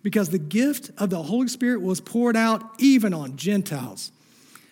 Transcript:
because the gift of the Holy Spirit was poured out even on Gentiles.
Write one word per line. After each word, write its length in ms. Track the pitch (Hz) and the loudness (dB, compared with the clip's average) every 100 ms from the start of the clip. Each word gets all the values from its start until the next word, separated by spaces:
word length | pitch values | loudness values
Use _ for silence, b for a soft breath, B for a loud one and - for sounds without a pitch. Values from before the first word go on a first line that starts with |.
because 280 | 202 220 185 | -2 0 0
the 80 | 180 | -2
gift 540 | 151 208 269 285 - - | -2 0 2 0 -6 -6
of 120 | 202 | -4
the 140 | 175 | -2
Holy 240 | 156 226 254 | -2 -2 -2
Spirit 340 | - 240 247 | -2 -2 0
was 180 | 185 185 | -2 -4
poured 380 | - 226 240 226 | -2 0 2 2
out 380 | 226 220 226 - | 2 0 -4 2
even 340 | 277 262 208 | 6 6 4
on 220 | 170 139 135 | 0 -6 -6
Gentiles. 760 | 160 202 - 143 123 95 - - B B B B B | -2 0 -2 -6 -8 -12 -14 -16 B B B B B